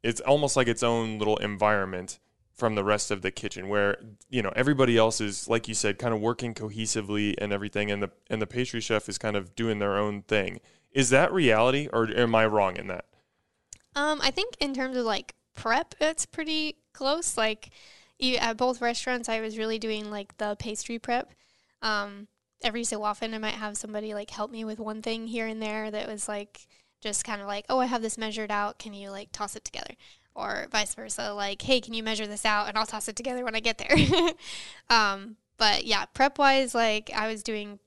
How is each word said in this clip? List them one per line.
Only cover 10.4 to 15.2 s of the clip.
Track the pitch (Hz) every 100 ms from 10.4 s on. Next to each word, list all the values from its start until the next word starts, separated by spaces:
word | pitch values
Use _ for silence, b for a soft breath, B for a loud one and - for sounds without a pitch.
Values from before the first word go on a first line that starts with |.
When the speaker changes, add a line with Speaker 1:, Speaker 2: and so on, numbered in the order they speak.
| 95 92 b b b
Speaker 1:
Is | 135 123
that | 131 170
reality, | 190 135 110 123 135 147
or | 117 110 110
am | 120
I | 113 110
wrong | 107 98 90
in | 98
that? | 87 - _ _ _ _ _ _ - _ 285
Speaker 2:
Um, | 294 302
I | 269
think | 269 453 -
in | 285
terms | 262 262 254
of, | 233
like, | 196